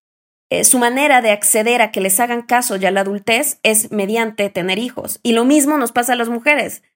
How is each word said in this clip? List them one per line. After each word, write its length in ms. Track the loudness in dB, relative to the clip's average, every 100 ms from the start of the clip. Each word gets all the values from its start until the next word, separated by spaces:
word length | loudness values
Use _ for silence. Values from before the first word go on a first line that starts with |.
| _ _ _ _ -6
eh, 120 | 0
su 160 | 2 2
manera 420 | 2 2 2 4
de 80 | 2
acceder 500 | 0 0 0 2 2
a 80 | 0
que 100 | -2
les 180 | -2 0
hagan 220 | -2 -4
caso 340 | -2 -2 -2 -2
ya 140 | 0
a 20 |
la 100 | 0
adultez 580 | -2 -4 -2 -2 -2 -2
es 280 | 0 0 -2
mediante 580 | -4 -2 -2 -2 -4 -4
tener 300 | -4 -4 -4
hijos. 400 | -6 -8 -10 -4
Y 120 | 0
lo 120 | 2 4
mismo 320 | 4 2 0
nos 140 | -2
pasa 220 | -2 0
a 20 | -2
las 120 | -2
mujeres. 520 | -2 0 0 -2 -10 _